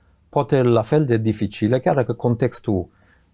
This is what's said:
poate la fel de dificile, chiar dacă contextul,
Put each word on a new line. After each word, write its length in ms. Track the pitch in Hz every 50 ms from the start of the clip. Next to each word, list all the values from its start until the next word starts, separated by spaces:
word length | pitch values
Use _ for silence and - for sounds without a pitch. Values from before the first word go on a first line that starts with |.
| _ _ _ _ _ _
poate 320 | - 147 135 - 151 135
la 200 | 123 123 117 113
fel 240 | 110 - 151 156 156
de 120 | 127 117 113
dificile, 600 | 110 110 104 - 107 98 - - 107 107 123 131
chiar 160 | - 175 156
dacă 180 | 143 120 - 117
contextul, 760 | - - 123 120 113 135 117 - - - - 104 92 87 - _ _ _ _ _ _ _ _